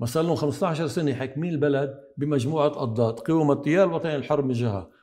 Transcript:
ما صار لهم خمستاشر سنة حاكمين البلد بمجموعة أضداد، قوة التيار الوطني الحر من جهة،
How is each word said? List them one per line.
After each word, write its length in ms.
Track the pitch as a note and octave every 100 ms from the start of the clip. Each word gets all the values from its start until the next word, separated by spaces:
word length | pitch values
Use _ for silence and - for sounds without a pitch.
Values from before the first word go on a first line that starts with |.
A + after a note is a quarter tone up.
ما 60 | A#2+
صار 180 | D#3+
لهم 100 | E3+
خمستاشر 520 | D#3 D3+ - F#3+ D3+ D#3+
سنة 280 | F3+ D3+
حاكمين 380 | A#2 C3 D3 F3
البلد 420 | D#3 D3 C#3 C#3+ - - -
بمجموعة 680 | C#3+ C#3+ A#2+ D#3+ D3+ -
أضداد، 320 | B2+ A2 A2+
قوة 380 | A2+ - D#3+ D3+
التيار 360 | C#3 D3 E3+ F#3
الوطني 280 | E3 E3 D3
الحر 260 | A#2+ D3
من 100 | C3+
جهة، 380 | A#2 A#2+ G2 F2+ _